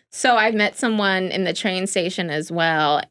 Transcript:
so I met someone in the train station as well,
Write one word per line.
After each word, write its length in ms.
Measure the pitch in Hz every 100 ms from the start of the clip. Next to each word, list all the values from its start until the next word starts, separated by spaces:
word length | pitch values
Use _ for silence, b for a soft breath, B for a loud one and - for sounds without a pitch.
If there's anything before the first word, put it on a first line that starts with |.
| B
so 240 | - 262 233
I 140 | 220
met 260 | 214 208 -
someone 480 | 240 214 196 185 185
in 180 | 185
the 80 | 180
train 320 | 170 202 185 196
station 440 | 190 175 190 170
as 200 | 147 156
well, 520 | 170 165 156 151 147 -